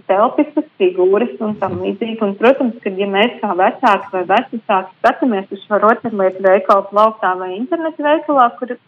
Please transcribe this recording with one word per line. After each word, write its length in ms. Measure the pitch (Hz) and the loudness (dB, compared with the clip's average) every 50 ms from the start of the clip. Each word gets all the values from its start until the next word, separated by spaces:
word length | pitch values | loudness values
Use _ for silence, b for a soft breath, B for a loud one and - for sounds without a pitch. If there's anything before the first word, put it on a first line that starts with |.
telpiskas 680 | - - 190 190 214 262 - - 294 - - 311 - - _ | -4 0 2 2 2 2 2 0 -2 -2 -2 -4 -6 -6 _
figūras 600 | - 196 180 180 185 180 185 196 208 240 240 - - | 0 0 0 2 2 2 2 2 2 0 -2 -4 -6
un 180 | 226 214 214 | -6 -6 -6
tam 240 | 208 202 190 185 175 | -4 -6 -6 -6 -4
līdzīgi. 400 | 185 196 202 202 240 220 220 220 | -4 -6 -4 -4 -6 -6 -4 -4
Un, 140 | 214 202 196 | -4 -4 -2
protams, 400 | 196 214 233 269 - 277 233 220 - | 2 2 2 2 2 0 -4 -4 -6
kad, 140 | - 214 190 | -8 -8 -6
ja 140 | 185 202 202 | -4 -4 -2
mēs 320 | 196 196 208 247 240 - | 0 0 0 0 -2 -4
kā 100 | - 208 | -6 -4
vecāki 600 | 185 175 185 214 - - - 240 202 190 190 - - | -2 0 0 0 0 0 2 2 2 2 0 -4 -6
vai 100 | 185 180 | -6 -2
vecvecāki 680 | 180 190 220 247 - - 226 - - 208 190 190 - - | 0 0 0 0 -2 -8 -10 -4 -2 -2 -2 -2 -4 -6
skatāmies 560 | _ - 233 277 - - 262 214 190 196 - | _ 0 0 0 0 0 0 0 -2 -4 -6
uz 140 | 202 196 - | -12 -16 -6
šo 160 | - 208 196 | -4 -2 2
rotaļlietu 640 | 202 214 233 233 - 240 214 202 190 185 185 - 196 | 2 2 2 2 -2 -6 -2 0 0 0 0 0 2
veikalu 420 | 190 185 202 190 - 214 196 196 | 4 4 4 4 4 2 2 2
plauktā 480 | 196 202 208 214 220 220 - - 185 185 | 0 2 2 2 2 2 0 -2 -2 -2
vai 220 | 185 185 185 185 | -2 -4 -8 -8
internetu 480 | 196 247 254 339 330 320 320 320 - 294 | -8 -6 -4 -4 -4 -4 -6 -6 -4 0
veikalā, 480 | 294 302 330 330 - 294 269 247 233 233 | 0 0 0 0 0 2 2 2 2 0
kur, 220 | - 254 226 247 - _ | -4 -10 -10 -10 -12 _